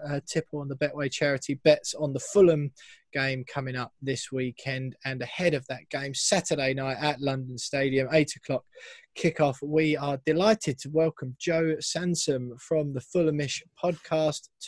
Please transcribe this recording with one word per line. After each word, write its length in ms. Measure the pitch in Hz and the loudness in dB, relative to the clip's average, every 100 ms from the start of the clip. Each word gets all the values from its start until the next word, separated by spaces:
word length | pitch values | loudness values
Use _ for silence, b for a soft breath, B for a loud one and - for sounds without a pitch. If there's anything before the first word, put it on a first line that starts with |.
| 147 | -4
a 120 | 143 | -6
tipple 380 | - 165 - 147 | -4 -6 -4 -8
on 60 | 139 | -8
the 80 | 131 | -4
Betway 340 | 147 143 139 | -4 -2 -4
charity 440 | - 147 135 - 139 156 | 0 0 0 -2 4 6
bets 280 | 147 - - | 6 2 -4
on 180 | 151 | -4
the 60 | 135 | -4
Fulham 500 | - 202 180 151 143 B B B _ | 0 6 8 6 0 B B B _
game 320 | 139 135 131 127 | -2 0 -2 -6
coming 240 | 143 131 127 | -6 -6 -6
up 160 | 120 _ | -8 _
this 300 | 135 135 - | -4 -4 -4
weekend. 640 | 131 127 - 135 131 131 - | -4 -4 -6 -6 -6 -6 -8
And 180 | 135 127 | -8 -6
ahead 320 | 120 - 180 143 | -8 0 0 0
of 100 | 131 | -4
that 220 | 127 - | -12 -8
game, 240 | 143 135 | -6 -6
Saturday 600 | 131 - 180 - 147 135 135 | -4 2 2 2 0 0 -2
night 220 | 135 131 | -2 -2
at 180 | 151 143 | -2 0
London 380 | 139 135 127 123 | -2 -2 -6 -10
Stadium, 500 | - 139 139 131 127 | -4 -2 2 2 4
eight 200 | 156 151 - | 2 2 -2
o'clock 260 | - 131 - B B B B - | -6 -6 -6 B B B B -2
kickoff, 400 | 170 - 147 131 | 0 2 0 0
we 360 | 147 156 156 147 | 0 2 2 2
are 220 | 143 139 156 | -2 -2 0
delighted 520 | 156 208 214 - 131 | 4 4 4 0 -4
to 100 | 139 | -2
welcome 440 | 156 160 - 131 127 | 2 2 0 -10 -6
Joe 360 | 175 165 165 156 | -2 0 0 0
Sansom 680 | - 165 175 165 - 135 123 120 | -4 -2 -2 0 0 -2 -4 -12
from 340 | - 160 147 | -2 0 0
the 80 | 131 | -4
Fulhamish 600 | - 180 160 147 139 - - _ | -2 2 2 2 -2 -6 -10 _
podcast 640 | 180 170 - 160 156 - - _ | -4 -4 -2 0 0 -2 -10 _